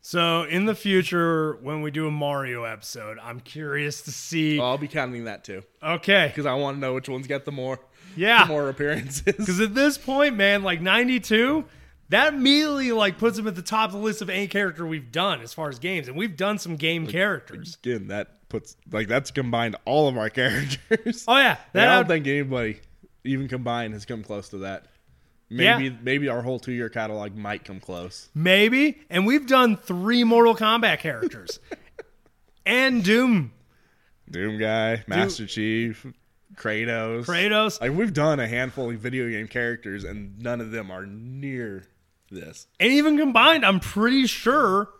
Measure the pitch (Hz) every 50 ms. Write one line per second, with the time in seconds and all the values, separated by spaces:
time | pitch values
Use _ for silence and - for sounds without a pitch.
0 | _ - - 175 170 170 165 165 170 147 160 180 196 220 214 214 - 202 196 185
1 | 180 - 180 175 170 165 165 160 156 156 147 - 127 135 151 156 151 151 139 156
2 | 156 156 151 147 147 143 143 139 135 127 123 120 117 113 110 107 - - - 123
3 | 107 107 110 110 107 117 117 123 120 - - 151 156 147 143 143 147 147 143 -
4 | - - 139 - - - 165 165 156 151 151 147 123 123 131 139 151 139 - 156
5 | 135 127 123 120 117 113 101 - _ - 98 92 98 _ _ _ - 156 170 170
6 | - - 196 196 170 143 - 147 143 147 127 135 143 139 139 143 139 131 127 131
7 | 131 - 135 131 135 127 143 135 135 - 143 139 127 131 131 - - _ _ _
8 | - - - 160 175 214 233 226 196 180 151 147 147 139 135 - 147 147 151 -
9 | 120 135 135 - - - 190 - 214 196 180 180 220 214 202 262 277 294 277 -
10 | - - 269 269 294 294 254 202 196 196 202 202 196 190 175 165 165 185 190 226
11 | 247 247 254 240 190 - 220 220 233 262 294 320 - - _ - - - _ _
12 | _ _ 156 214 277 311 294 277 247 262 277 294 302 302 294 277 262 254 233 226
13 | 208 196 190 - 214 233 208 214 214 214 180 175 175 - 220 220 220 214 185 202
14 | 208 220 208 214 208 180 185 185 202 185 - 196 208 185 160 156 170 160 160 156
15 | 131 120 117 160 180 202 175 127 113 117 - - 160 147 135 120 123 175 190 175
16 | 139 123 131 156 208 233 170 135 185 202 214 202 - - 170 147 151 160 170 165
17 | 165 143 107 175 190 208 190 139 - - - - - - - _ - 120 123 110
18 | 95 101 98 104 98 _ _ _ _ _ - 110 - - - _ _ - - 107
19 | 110 101 117 135 135 - - 143 131 120 117 117 117 117 101 - _ - 127 151
20 | 156 143 127 120 107 110 - - 127 123 104 123 139 139 135 135 - _ 220 220
21 | - - 233 - - - 240 269 269 240 165 - - - _ 185 220 247 254 247
22 | 240 165 170 160 143 135 139 147 143 135 131 123 117 110 107 - - - - _
23 | - - _ _ _ 127 135 131 139 127 127 127 123 120 117 120 117 110 107 104
24 | 101 - 123 113 104 - 107 101 98 - - 98 95 98 95 87 _ _ _ _
25 | _ _ _ _ _ _ _ _ _ _ 110 123 - 202 240 240 135 135 127 113
26 | 117 123 131 143 143 139 117 120 120 127 131 120 - - 123 120 120 110 - 120
27 | 110 107 107 107 104 104 98 107 104 101 107 104 - - 98 95 - - 92 87
28 | 87 92 - - - _ _ 147 160 180 185 196 208 226 240 262 285 302 262 -
29 | - _ 170 175 190 214 262 302 285 240 262 262 254 240 208 - - - 185 175
30 | 180 214 240 240 240 226 233 233 233 233 220 226 220 214 226 233 226 214 160 147
31 | - 165 139 113 - 330 - 110 92 - - - - - 370 - - _ _ -
32 | - _ _ _ _ _ _ _ _ _ _ _ _ 185 220 254 262 262 254 240
33 | 190 180 214 233 254 254 233 190 143 113 - _ _ _ _ _ _ _ _ _
34 | _ _ _ _ _ - - 85 95 107 107 107 110 107 110 113 110 113 113 113
35 | 107 - 95 98 110 98 - - 110 98 - 110 107 110 110 113 117 117 107 -
36 | - 131 120 _ _ _ _ _ _ _ 202 - - 113 107 107 113 120 117 113
37 | 110 113 113 117 120 123 175 170 185 208 208 214 214 214 - - 113 127 139 170
38 | 226 220 170 147 147 156 156 139 123 110 117 120 127 131 - - 131 117 120 110
39 | 104 123 123 131 123 117 113 104 110 107 - 123 120 117 120 117 - 104 95 101
40 | 98 85 101 107 101 98 98 104 117 120 120 120 117 110 110 113 104 95 92 92
41 | 95 98 98 107 113 123 131 135 139 139 131 127 120 107 98 95 90 _ _ _
42 | _ _ _ _ _ _ 98 92 82 78 78 - - _ _ _ 180 226 262 285
43 | 294 311 302 285 311 277 240 226 233 294 330 311 247 196 196 185 - - - 202
44 | 214 233 254 269 262 226 - - - 220 262 302 277 202 185 196 208 - - _